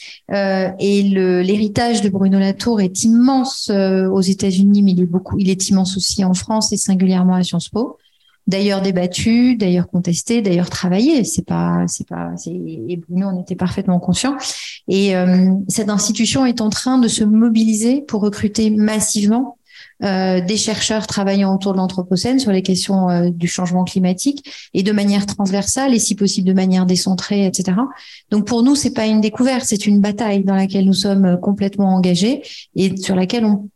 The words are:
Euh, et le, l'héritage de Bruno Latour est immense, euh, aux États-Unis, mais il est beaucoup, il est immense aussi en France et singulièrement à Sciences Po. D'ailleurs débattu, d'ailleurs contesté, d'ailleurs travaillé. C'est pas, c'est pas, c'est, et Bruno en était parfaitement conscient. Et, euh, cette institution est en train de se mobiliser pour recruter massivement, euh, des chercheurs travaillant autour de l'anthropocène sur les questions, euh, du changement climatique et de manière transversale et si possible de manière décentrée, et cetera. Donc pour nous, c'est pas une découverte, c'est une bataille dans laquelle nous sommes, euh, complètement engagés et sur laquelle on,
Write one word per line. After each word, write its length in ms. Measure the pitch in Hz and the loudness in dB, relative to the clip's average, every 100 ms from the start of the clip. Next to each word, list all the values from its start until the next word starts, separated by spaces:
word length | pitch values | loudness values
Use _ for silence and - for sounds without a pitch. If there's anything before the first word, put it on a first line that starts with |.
| - - - | -20 -20 -6
Euh, 360 | 202 196 190 185 190 | -4 -2 -2 -2 -2
et 240 | 196 202 | 0 2
le, 400 | 196 190 185 180 | 2 2 2 2
l'héritage 580 | 185 214 214 208 240 226 | 2 0 0 0 0 0
de 80 | 202 | 0
Bruno 300 | 180 190 196 | 0 2 2
Latour 420 | 196 196 240 220 | 2 0 -2 0
est 220 | 185 185 | 0 0
immense, 680 | 226 233 254 269 254 - - | 2 4 4 2 0 -4 -2
euh, 380 | 202 190 190 190 | 0 2 2 2
aux 140 | 190 | 2
États-Unis, 600 | 185 196 196 185 196 202 | 0 0 0 2 4 6
mais 100 | 196 | 4
il 80 | 180 | 4
est 60 | 180 | 2
beaucoup, 300 | 175 190 202 | 0 -2 -2
il 140 | 185 | 0
est 180 | 185 - | 0 0
immense 280 | 190 185 190 | 2 0 -2
aussi 280 | - - | -4 0
en 100 | 185 | 0
France 380 | 185 - 220 214 | 0 0 -2 -2
et 40 | 202 | -2
singulièrement 580 | - 190 185 185 185 | 0 2 2 2 2
à 80 | 185 | 2
Sciences 260 | 175 170 - | 0 -4 -4
Po. 300 | 208 247 - _ _ _ _ - | -4 -6 -8 _ _ _ _ -4
D'ailleurs 360 | 190 202 196 | 0 0 0
débattu, 760 | 190 180 180 - 226 233 247 233 | 0 0 -2 -2 0 4 4 2
d'ailleurs 320 | 190 180 175 | 2 2 0
contesté, 540 | 175 175 165 - 233 | -2 -2 -2 -2 -2
d'ailleurs 260 | 202 175 175 | 0 0 -2
travaillé. 560 | - 185 185 262 311 | -4 -2 2 2 2
C'est 220 | 196 - - | 0 -4 -4
pas, 380 | 170 170 175 170 | -2 0 0 -2
c'est 180 | - - | -4 -8
pas, 260 | 175 170 170 | -10 -8 -10
c'est, 140 | 165 | -10
et 480 | 180 165 160 170 175 | -10 -10 -10 -8 -10
Bruno 300 | 170 180 196 | -6 -4 -4
en 120 | 180 | -4
était 160 | 180 180 | -6 -6
parfaitement 420 | 185 - 196 180 | -4 -2 0 0
conscient. 380 | 180 175 254 285 - - - - - | 0 -2 -2 -4 -8 -10 -14 -12 -4
Et, 300 | 196 202 185 | 0 0 2
euh, 380 | 180 185 185 190 190 | 2 4 4 2 -2
cette 200 | - 208 | -4 -2
institution 560 | 202 - 214 220 269 | -2 -2 0 0 0
est 160 | 254 240 | 0 0
en 80 | 214 | -2
train 300 | - - 262 | -2 0 2
de 100 | 226 | 2
se 160 | - | 0
mobiliser 800 | 214 220 233 220 220 214 233 277 | 2 4 4 4 2 2 0 0
pour 180 | 285 214 | -2 -2
recruter 480 | 208 202 208 208 220 | -2 -2 -2 0 0
massivement, 880 | 214 214 214 202 208 202 226 269 - _ - - - | 2 0 0 -2 0 2 2 -2 -8 _ -20 -20 -6
euh, 380 | 202 190 190 185 | -2 0 0 0
des 160 | 180 214 | 0 -2
chercheurs 500 | - 208 - 220 - | -2 -4 -2 -4 -4
travaillant 480 | - 196 196 196 | -2 0 2 2
autour 180 | 190 196 | 0 0
de 60 | 190 | -2
l'anthropocène 600 | 185 185 180 180 226 262 | -2 -4 -2 -2 0 0
sur 120 | 220 | 2
les 120 | 185 | 0
questions, 460 | 190 185 - 190 180 | 0 -2 0 0 2
euh, 220 | 175 175 | 2 0
du 160 | 170 175 | 0 -4
changement 380 | - 180 180 | -2 -2 0
climatique 600 | 180 190 180 185 285 285 - - - | 0 0 0 0 -4 -6 -10 -20 -8
et 80 | 175 | -4
de 100 | 196 | 0
manière 320 | 214 202 202 | 0 2 0
transversale 680 | 202 - 196 202 196 - 269 | -2 -4 -2 -2 -2 -2 0
et 40 | 233 | 0
si 160 | - 202 | 0 -2
possible 320 | 196 196 185 | -2 0 0
de 40 | |
manière 320 | 190 190 185 | 2 2 2
décentrée, 640 | 185 185 - 180 - 202 190 | 2 0 0 -4 -2 0 0
et 60 | |
cetera. 320 | 190 180 185 269 - - - _ | -2 -2 -2 -2 -8 -20 -20 _
Donc 140 | 214 | -2
pour 180 | 208 233 | 0 2
nous, 120 | 247 | 2
c'est 180 | 285 240 | 2 0
pas 140 | - 220 | -2 0
une 140 | 220 | 2
découverte, 440 | 214 214 254 262 262 | 2 0 0 0 -2
c'est 200 | 202 208 | -2 2
une 140 | 202 | 4
bataille 420 | 208 208 226 202 | 2 0 -2 0
dans 140 | 190 190 | 0 0
laquelle 280 | 190 196 | 0 2
nous 100 | 190 | 2
sommes, 300 | 185 208 196 | 2 2 2
euh, 120 | 190 180 | 2 2
complètement 580 | 202 196 196 196 196 | 0 -2 -2 0 2
engagés 480 | 185 180 175 208 285 - - - | 2 2 2 2 -2 -6 -18 -10
et 220 | - 190 190 | -2 -2 -2
sur 180 | 185 | -2
laquelle 300 | 185 185 240 | -2 0 0
on, 240 | 220 202 208 | 0 0 -2